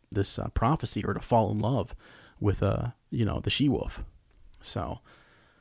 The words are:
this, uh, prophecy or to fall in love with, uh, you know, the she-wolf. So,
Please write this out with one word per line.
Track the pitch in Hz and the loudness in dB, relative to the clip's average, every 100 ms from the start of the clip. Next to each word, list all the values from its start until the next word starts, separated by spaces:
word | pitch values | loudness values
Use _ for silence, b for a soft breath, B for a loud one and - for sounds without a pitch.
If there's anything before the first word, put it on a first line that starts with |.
| - | -6
this, | 101 98 - | -2 -2 -4
uh, | 98 | -4
prophecy | - 117 156 - 104 | 0 2 2 -2 -4
or | 98 | -2
to | 98 | -4
fall | - 113 104 | 4 4 4
in | 107 | 2
love | 117 131 - - B B B B | 0 0 -2 -8 B B B B
with, | 104 - | 0 2
uh, | 98 - 120 - - | 2 2 -2 -6 -6
you | 117 104 | 0 0
know, | - | 0
the | 101 | -2
she-wolf. | - 143 92 - - - - _ _ - - | 2 2 2 -2 -6 -12 -14 _ _ -20 -14
So, | - - - 117 b b b b b b | -8 -6 -6 -8 b b b b b b